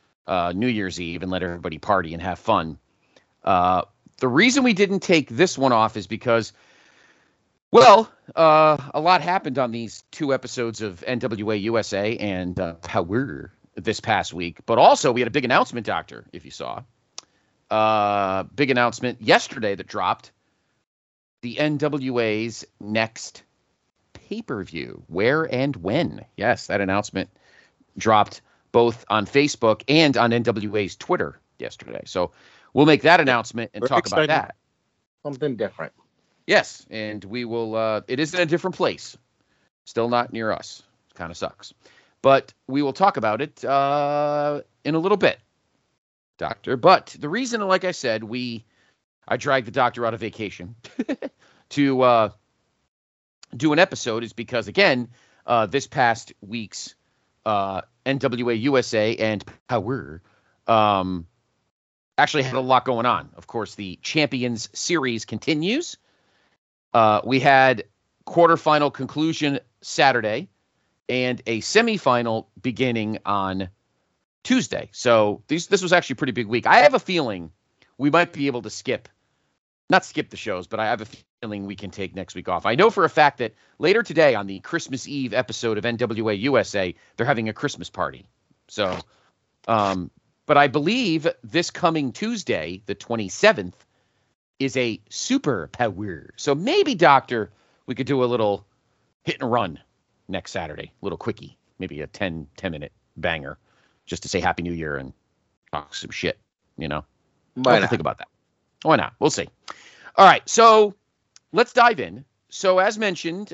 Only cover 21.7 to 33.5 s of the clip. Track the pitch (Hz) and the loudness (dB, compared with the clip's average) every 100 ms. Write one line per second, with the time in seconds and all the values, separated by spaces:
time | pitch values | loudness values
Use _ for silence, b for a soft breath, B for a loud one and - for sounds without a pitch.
21.7 | 147 147 143 131 120 113 107 117 - - | 0 -2 -2 -2 0 0 0 -4 -8 -16
22.7 | - 101 110 110 - - - _ _ _ | -14 -4 -2 -2 -6 -18 -20 _ _ _
23.7 | _ _ _ _ - - 208 - 113 90 | _ _ _ _ -20 -12 -10 -8 -8 -8
24.7 | 80 60 50 - 85 113 151 160 123 143 | -10 -12 -14 -8 0 2 2 0 -2 -2
25.7 | 117 87 135 151 104 - - 110 117 - | -2 -2 -2 -2 -6 -14 -4 0 0 -2
26.7 | 101 95 101 104 95 90 _ b b b | -2 0 -2 -2 -6 -8 _ b b b
27.7 | b _ - 110 107 101 - _ _ _ | b _ -4 4 4 4 -4 _ _ _
28.7 | 120 120 113 - 107 98 143 147 - 113 | 2 2 0 -2 -2 2 2 2 2 0
29.7 | 107 - 151 151 120 117 117 117 107 104 | 0 2 4 4 4 2 2 0 -2 -2
30.7 | 104 95 - - 175 80 - _ - 60 | -4 -4 -6 -4 -4 -4 -10 _ -14 -14
31.7 | - - 52 - 92 87 b b b b | -14 -14 -14 -8 -6 -6 b b b b
32.7 | - 151 147 156 175 139 120 110 | 4 6 6 6 6 6 2 -2